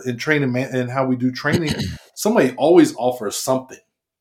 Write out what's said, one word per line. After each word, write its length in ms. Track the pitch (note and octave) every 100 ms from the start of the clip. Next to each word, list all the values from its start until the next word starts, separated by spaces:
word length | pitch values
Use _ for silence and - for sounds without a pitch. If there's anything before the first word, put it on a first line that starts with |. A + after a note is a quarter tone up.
| B2
in 100 | A2+
training 340 | D#3 D3 C3
man-, 220 | B2 C3
and 160 | B2+ B2
how 160 | C3+ C3
we 100 | A#2+
do 160 | B2
training, 400 | B2+ D3 F3 D3+ - F#2+
<clears throat> 200 | - -
somebody 400 | - G#3 A#3 C3 B2
always 380 | D3 F3+ C#3+ -
offers 400 | B2 B2 G2+ -
something, 420 | - C3 - - _ _ _ _